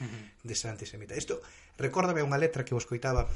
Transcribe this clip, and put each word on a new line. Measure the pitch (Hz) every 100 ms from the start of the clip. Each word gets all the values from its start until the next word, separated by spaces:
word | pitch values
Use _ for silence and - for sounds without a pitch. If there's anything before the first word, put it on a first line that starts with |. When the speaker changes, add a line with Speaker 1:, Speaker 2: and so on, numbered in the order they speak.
Speaker 1:
Ujú. | 120 110 104 -
Speaker 2:
de | 117 104
ser | 113
antisemita. | 104 104 107 101
Isto | 117 - - - - - -
recórdame | 135 180 180 165
unha | 143 139
letra | 160 -
que | 131
vos | - -
coitaba | 120 135 127 120